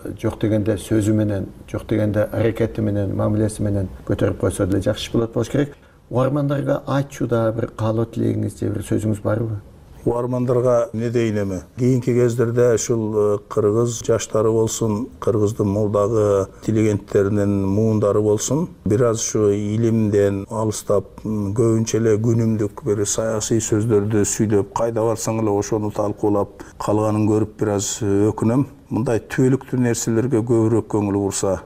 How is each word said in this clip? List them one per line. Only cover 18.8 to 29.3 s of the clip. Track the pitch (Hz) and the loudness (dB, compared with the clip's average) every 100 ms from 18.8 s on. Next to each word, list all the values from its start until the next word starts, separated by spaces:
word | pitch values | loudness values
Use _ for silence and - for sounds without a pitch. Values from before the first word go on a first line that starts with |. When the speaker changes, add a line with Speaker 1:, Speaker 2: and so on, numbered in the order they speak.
Speaker 2:
бир | - 107 | -2 2
аз | 120 113 | 2 0
ушу | - 110 104 | -2 2 2
илимден | 101 104 107 113 113 107 104 101 98 101 | 2 0 0 2 2 2 4 2 0 -4
алыстап, | 110 110 - - 101 98 - | -4 -4 -4 0 0 -2 -8
м, | 107 107 101 | -6 -4 -2
көбүнчө | 107 113 113 113 113 | 0 2 2 0 0
эле | 113 107 | 2 2
күнүмдүк | 117 113 113 110 104 - | 2 2 2 0 -2 -4
бир | - 104 101 | -2 -2 0
саясий | - 110 110 - 113 | -2 -2 -4 -2 -2
сөздөрдү | - 107 113 104 104 110 98 | 0 0 2 2 2 2 0
сүйлөп, | - 107 104 98 | 0 2 2 0
кайда | - 120 113 | -2 -2 0
барсаң | 113 110 - 110 | 0 0 -2 -2
эле | 110 | 0
ошону | 101 101 110 104 | 0 0 -2 -2
талкуулап | 104 104 104 107 104 98 - - - | -2 -4 -2 0 0 0 -6 -20 -8
калганын | - 104 107 107 107 | -2 0 2 2 2
көрүп | 107 107 - | 2 0 -2
бир | 107 101 | -2 -2
аз, | 98 - | -2 -4
э, | 104 98 107 | 0 2 2
өкүнөм. | 104 110 127 139 - - | 2 2 2 0 -6 -8
Мындай | 107 127 113 | -4 -2 -2
түбөлүктүү | - | -2